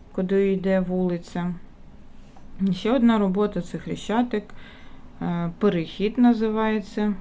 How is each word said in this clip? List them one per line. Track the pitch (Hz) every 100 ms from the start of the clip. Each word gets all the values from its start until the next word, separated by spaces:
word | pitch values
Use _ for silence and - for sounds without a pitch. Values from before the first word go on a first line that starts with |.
| -
куди | - 185 196 196
йде | 190 190 190
вулиця. | 180 185 180 175 - 175 175 175 - - - - - - - - - - 190
Ще | 185 214
одна | 254 233 220
робота — | 196 190 208 180
це | 175 165
Хрещатик, | 165 170 - 233 247 208 - - - - - - - -
е, | 170 175 170 165
"Перехід" | 208 175 160 - 208 233
називається. | 240 214 220 220 220 220 190 - 208 190